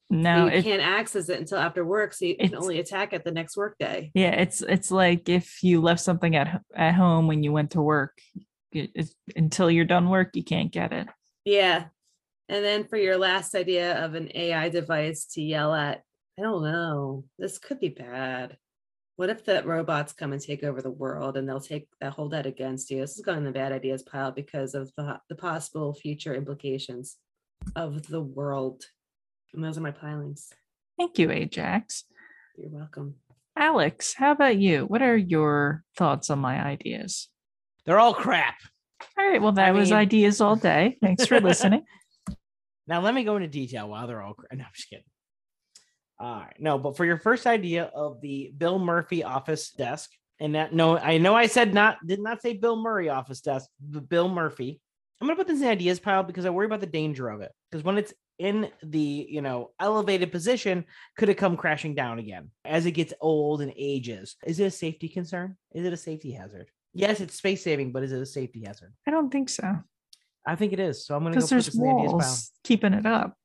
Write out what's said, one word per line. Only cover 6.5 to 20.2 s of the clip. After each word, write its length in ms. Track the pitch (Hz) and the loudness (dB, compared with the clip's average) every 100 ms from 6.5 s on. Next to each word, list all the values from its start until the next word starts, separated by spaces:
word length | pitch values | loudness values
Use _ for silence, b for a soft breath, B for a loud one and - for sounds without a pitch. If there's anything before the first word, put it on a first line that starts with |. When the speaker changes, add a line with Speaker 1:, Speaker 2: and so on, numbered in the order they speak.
| 175 _ | -2 _
Speaker 1:
at 200 | - 165 | 0 4
home 340 | 175 180 165 160 | 6 6 6 4
when 140 | 156 | 2
you 80 | 147 | 2
went 180 | 151 147 | 2 0
to 80 | 175 | 2
work, 380 | 147 151 139 _ _ 190 - _ _ | 2 2 0 _ _ -20 -20 _ _
it, 180 | 156 - | -8 -8
it's, 200 | - 160 _ - - | -6 -8 _ -10 0
until 340 | 160 - 180 | 0 2 4
you're 140 | 170 165 | 4 4
done 220 | 180 180 | 4 4
work, 200 | 190 185 | 2 0
you 80 | - | -2
can't 300 | - 175 - | -4 -2 -2
get 200 | 175 170 | -4 -4
it. 140 | 170 - - _ _ | -6 -10 -14 _ _
Speaker 2:
Yeah. 400 | - 202 185 170 165 _ _ _ _ _ - | 0 4 4 2 -2 _ _ _ _ _ -8
And 160 | 202 | -4
then 200 | 208 208 208 | 0 -2 -2
for 80 | 220 | 0
your 180 | 190 185 | 2 2
last 360 | 185 185 - | 2 0 -2
idea 500 | 196 180 180 175 151 | -4 0 0 0 -2
of 100 | 160 | -4
an 160 | 160 165 | -6 -8
A 180 | - 170 | -6 -2
I 160 | 165 165 | -2 -2
device 580 | 170 160 160 151 156 - | -2 -2 -2 -2 -4 -10
to 60 | - | -8
yell 300 | 151 156 151 | -4 -2 0
at, 300 | 156 147 - _ _ _ - | 0 -2 -6 _ _ _ -8
I 40 | |
don't 200 | 214 196 | -4 -2
know. 600 | 151 170 165 147 139 135 135 - | -2 -2 -4 -4 -6 -8 -12 -10
This 200 | 185 - | -10 -10
could 200 | - 269 | -12 -6
be 120 | 175 | -6
bad. 680 | - 123 127 131 127 127 143 _ _ _ _ _ - | -8 -14 -8 -8 -8 -10 -16 _ _ _ _ _ -6
What 120 | 180 | -4
if 160 | 220 | -4
the 180 | - 185 | 0 0
robots 500 | - 165 160 151 147 | 0 -2 0 -2 -4
come 180 | - | -8